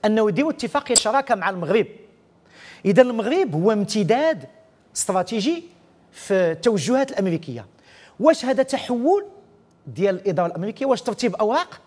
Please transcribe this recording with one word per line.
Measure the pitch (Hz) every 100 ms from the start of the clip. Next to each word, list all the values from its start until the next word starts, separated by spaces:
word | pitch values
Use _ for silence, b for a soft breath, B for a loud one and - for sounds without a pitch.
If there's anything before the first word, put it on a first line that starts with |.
أنه | 214 220 214
يديروا | 185 302
اتفاق | - 233 285 -
شراكة | 233 214 262 269
مع | 220 180
المغرب. | 185 160 214 - - - _ _ _ B B B B
إذا | 185 196
المغرب | 247 226 214 339 339
هو | 151 190
امتداد | 214 196 214 175 233 311 220 127 - _ _ _ -
استراتيجي | - 185 180 226 214 339 - _ _ _ _
في | - -
التوجهات | 190 175 160 240 208 143 254 269
الأمريكية. | - 190 165 160 117 101 _ B B B B
واش | 285 320
هذا | 247 269
تحول | 269 277 - 240 262 403 403 - - _ _ _ -
ديال | 120 196
الإدارة | 185 196 170 170
الأمريكية؟ | 170 196 - 269
واش | 240
ترتيب | - 208 247
أوراق؟ | 185 214 269 359 -